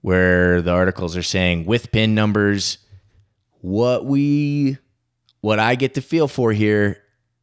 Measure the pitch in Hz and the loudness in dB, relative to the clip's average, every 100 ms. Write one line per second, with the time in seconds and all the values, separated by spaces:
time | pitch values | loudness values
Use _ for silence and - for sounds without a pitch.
0 | 101 92 90 90 90 90 87 87 92 92 | 0 2 4 4 4 2 0 0 0 -2
1 | 87 87 85 95 90 85 82 120 - 110 | -6 -6 -4 0 0 0 -2 -4 -2 -2
2 | 110 107 107 104 104 101 - - _ - | 0 0 0 2 0 0 -4 -10 _ -20
3 | _ _ _ _ _ _ 90 101 123 123 | _ _ _ _ _ _ -6 -2 0 -2
4 | 127 139 143 147 147 147 139 135 _ _ | -2 -2 0 0 -2 -2 -2 -4 _ _
5 | _ _ _ _ 107 107 110 127 131 - | _ _ _ _ -2 2 2 0 -2 -4
6 | - 160 147 - 117 107 107 104 104 - | -4 0 0 0 0 2 2 2 0 -2
7 | _ _ _ _ | _ _ _ _